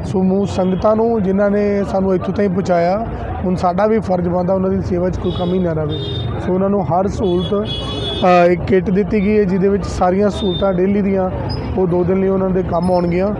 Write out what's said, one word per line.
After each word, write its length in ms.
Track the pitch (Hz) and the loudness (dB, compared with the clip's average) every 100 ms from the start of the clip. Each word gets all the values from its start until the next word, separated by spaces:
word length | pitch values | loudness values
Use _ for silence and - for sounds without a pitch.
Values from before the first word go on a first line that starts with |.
ਸਮੂਹ 420 | - 190 190 196 202 | -2 0 2 2 0
ਸੰਗਤਾਂ 500 | 196 185 185 214 214 | 0 0 2 2 2
ਨੂੰ, 260 | 226 226 | 2 0
ਜਿਨ੍ਹਾਂ 280 | 190 196 202 | 0 2 2
ਨੇ 340 | 208 208 202 | 2 0 0
ਸਾਨੂੰ 300 | 196 196 190 | -2 0 0
ਇੱਥੋਂ 200 | 185 190 | 0 -2
ਤਾਈਂ 140 | 180 202 | 0 0
ਪਹੁੰਚਾਇਆ। 580 | 180 190 175 170 202 226 - - - | 0 0 2 2 0 -4 -6 -6 -4
ਹੁਣ 100 | 185 | -2
ਸਾਡਾ 320 | 185 180 180 214 | 0 0 2 2
ਵੀ 140 | 226 | 2
ਫਰਜ਼ 280 | 190 180 175 | 0 -2 0
ਬਣਦਾ 260 | 175 180 | 0 0
ਉਹਨਾਂ 160 | 190 190 | 0 0
ਦੀ 100 | 190 | -2
ਸੇਵਾ 300 | - 175 180 | -2 0 0
'ਚ 80 | 175 | -2
ਕੋਈ 140 | 180 170 | -4 -2
ਕਮੀ 200 | 175 185 | -2 0
ਨਾ 140 | 175 | 0
ਰਹੇ। 260 | 156 151 151 - - - - - | -2 -2 -4 -4 -4 -4 -4 -2
ਸੋ 80 | |
ਉਹਨਾਂ 160 | 185 196 | 0 2
ਨੂੰ 160 | 202 147 | 0 0
ਹਰ 200 | 170 196 | 0 0
ਸਹੂਲਤ, 480 | - 208 175 170 | 0 0 0 0
ਅ, 960 | 202 220 - - - - 196 185 180 175 | -2 -2 -6 -6 -6 -6 0 4 6 6
ਇੱਕ 100 | 175 | 2
ਕਿੱਟ 280 | - 190 180 | 2 0 2
ਦਿੱਤੀ 320 | 190 185 214 | 0 0 0
ਗਈ 160 | 196 214 | 2 2
ਹੈ, 60 | |
ਜਿਹਦੇ 240 | 196 185 196 | 2 2 2
ਵਿੱਚ 160 | 196 | 0
ਸਾਰੀਆਂ 460 | 170 - 180 190 208 | -4 0 0 2 0
ਸਹੂਲਤਾਂ 420 | 180 202 165 196 | 0 -4 0 0
ਡੇਲੀ 300 | 180 190 202 | 2 0 0
ਦੀਆਂ 280 | 202 190 185 - 165 - - - | 0 0 -2 -4 -6 -6 -4 -2
ਉਹ 80 | 185 | 0
ਦੋ 180 | 180 | 0
ਦਿਨ 160 | 175 190 | 0 0
ਲਈ 80 | 190 | 0
ਉਹਨਾਂ 220 | 190 190 | 0 0
ਦੇ 120 | 185 | -2
ਕੰਮ 300 | 170 170 180 | 0 0 2
ਆਉਣਗੀਆਂ। 360 | 180 175 175 196 | 2 2 0 0